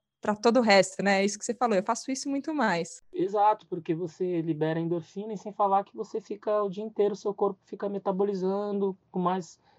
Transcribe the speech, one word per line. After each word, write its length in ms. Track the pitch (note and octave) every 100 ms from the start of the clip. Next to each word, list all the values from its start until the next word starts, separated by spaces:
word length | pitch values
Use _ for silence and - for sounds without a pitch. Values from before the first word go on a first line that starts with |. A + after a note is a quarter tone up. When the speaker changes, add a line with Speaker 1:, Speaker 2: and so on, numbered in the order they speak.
| _ _
Speaker 1:
pra 140 | -
todo 240 | G#3 A#3 A#3+
o 40 |
resto, 420 | A3 G3 F#3 -
né? 180 | F#3+ G3
É 20 |
isso 140 | G3+ G3+
que 60 |
você 100 | -
falou, 220 | A#3 B3 F#3+
eu 80 |
faço 260 | G3+ A#3 -
isso 180 | C4 C#4+
muito 240 | C#4 D4
mais. 520 | D4+ A3 E3+ E3 - _
Speaker 2:
Exato, 520 | - F#3 G3+ G#3 G#3+ -
porque 260 | F3 D#3+
você 460 | D#3+ F3 - F3+ E3+
libera 400 | D#3+ D3+ D#3 D#3+
endorfina 540 | E3 E3+ E3 G3 G#3+
e 40 | G3+
sem 140 | G#3
falar 320 | G3 G3+ G3
que 120 | G3 F3
você 240 | F#3 A3
fica 440 | - G#3 - G#3
o 40 | G#3
dia 140 | F3+
inteiro, 320 | A3 A3 G3+
seu 180 | G3+ G#3
corpo 280 | G3+ G3+ F#3+
fica 240 | _ G3 G3+
metabolizando 1080 | G3 G3 F#3 G3+ G3 F#3 G3 G#3 G3+ G3 F#3+ _
com 80 | F#3
mais 360 | F3 F#3+ E3+ - _